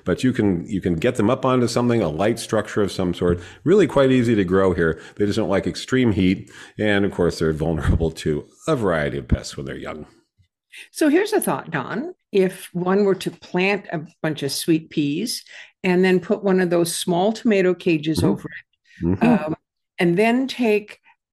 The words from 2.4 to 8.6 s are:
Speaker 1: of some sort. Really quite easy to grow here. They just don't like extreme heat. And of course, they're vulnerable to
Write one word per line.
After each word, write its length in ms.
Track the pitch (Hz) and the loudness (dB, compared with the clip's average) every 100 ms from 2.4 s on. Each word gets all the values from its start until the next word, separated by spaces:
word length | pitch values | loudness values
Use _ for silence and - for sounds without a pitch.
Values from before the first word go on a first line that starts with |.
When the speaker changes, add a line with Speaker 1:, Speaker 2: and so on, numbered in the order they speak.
| - 110 - 107 | -2 -4 -2 -2
Speaker 1:
of 100 | 98 | -2
some 220 | - 90 | -2 -4
sort. 260 | 87 87 87 - - | 0 0 0 -4 -6
Really 220 | 143 208 165 | 2 4 4
quite 240 | 139 135 | 4 4
easy 240 | 127 117 | 4 2
to 100 | 107 | 2
grow 300 | 90 95 95 | 2 2 2
here. 260 | 87 82 78 - - | 2 0 -2 -8 -4
They 80 | |
just 140 | 104 98 | -2 0
don't 100 | 92 | 0
like 180 | 95 90 | 0 -2
extreme 460 | - - 131 120 | -6 -2 0 2
heat. 380 | 92 92 92 - - - - | 2 2 0 -4 -20 -14 -4
And 280 | 107 101 101 | 0 2 0
of 60 | |
course, 260 | - 85 - | 0 0 0
they're 160 | 80 | -2
vulnerable 560 | 76 78 78 71 87 80 | 0 -2 0 0 0 0
to 360 | - 80 73 - _ | -2 -4 -4 -6 _